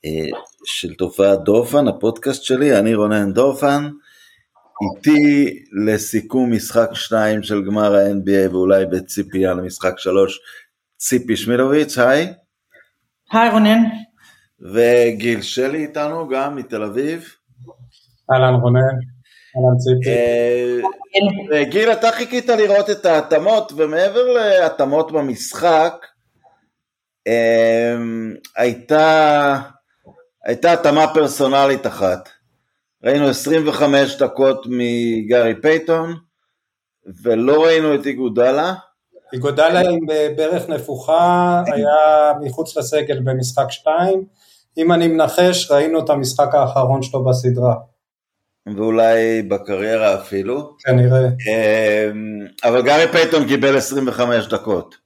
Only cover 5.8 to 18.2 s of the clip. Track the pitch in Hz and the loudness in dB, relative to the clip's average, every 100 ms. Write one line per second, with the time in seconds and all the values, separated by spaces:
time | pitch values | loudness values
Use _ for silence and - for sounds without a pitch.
5.8 | 107 107 - 110 104 131 123 113 - 117 | 0 -2 -2 -6 -4 -2 0 -2 -2 0
6.8 | 117 - - 110 107 107 98 104 98 107 | 0 -2 -4 0 0 -2 -2 -4 -2 0
7.8 | 104 101 101 101 95 98 95 92 92 98 | 2 4 2 0 0 0 2 0 2 2
8.8 | 95 90 92 - 98 95 95 90 92 92 | 2 -4 -6 -8 -6 -2 -2 -2 -6 -6
9.8 | 92 90 95 95 95 - - - _ _ | -6 -4 -2 2 0 -2 -18 -20 _ _
10.8 | _ _ - 123 123 110 107 123 131 147 | _ _ -4 -4 -2 -6 -2 -2 0 0
11.8 | 147 - 123 143 175 - _ _ _ _ | -2 0 2 2 -2 -10 _ _ _ _
12.8 | _ _ _ _ _ 220 233 214 214 226 | _ _ _ _ _ 0 2 4 4 4
13.8 | 226 220 - _ _ _ _ _ 90 104 | 2 -2 -16 _ _ _ _ _ -6 2
14.8 | 117 123 117 107 117 113 - - 131 151 | 4 4 4 0 -2 -2 -4 -4 -4 -4
15.8 | 147 147 147 165 156 131 139 143 - 110 | -8 -6 -6 -6 -6 -4 -4 -8 -10 -8
16.8 | 107 107 147 165 165 _ _ _ - - | -6 -4 -6 -8 -14 _ _ _ -20 -20
17.8 | - _ _ _ | -20 _ _ _